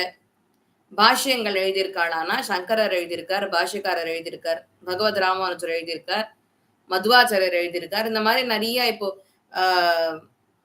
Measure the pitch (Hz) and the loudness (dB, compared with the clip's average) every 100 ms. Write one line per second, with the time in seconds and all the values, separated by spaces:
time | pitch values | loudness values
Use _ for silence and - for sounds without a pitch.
0 | 180 - _ _ _ _ _ _ _ 190 | -4 -8 _ _ _ _ _ _ _ 4
1 | 220 254 269 247 214 196 190 190 190 180 | 6 6 0 0 0 0 0 0 -2 0
2 | 170 165 165 233 262 185 180 220 208 185 | -2 -2 -2 -2 -2 -4 0 0 2 0
3 | 170 170 170 190 196 175 180 202 196 175 | -4 -6 -4 -4 0 0 0 -2 -4 -2
4 | 165 165 165 160 165 165 - _ 180 180 | -4 -6 -8 -8 -6 -6 -8 _ -8 -2
5 | 214 202 185 185 185 170 170 170 165 160 | 0 2 0 0 -2 -4 -6 -6 -6 -10
6 | - 202 220 _ _ _ _ _ - 190 | -4 -4 -4 _ _ _ _ _ -4 0
7 | 214 247 233 202 185 175 175 175 165 202 | 6 6 6 4 2 0 -2 -6 -4 -4
8 | 220 220 220 254 247 214 226 240 240 220 | -2 0 0 0 0 -2 -2 -2 -2 -2
9 | 196 - _ _ _ 185 185 180 175 165 | -6 -8 _ _ _ -2 2 4 4 2
10 | 165 160 - _ _ _ | 0 -4 -12 _ _ _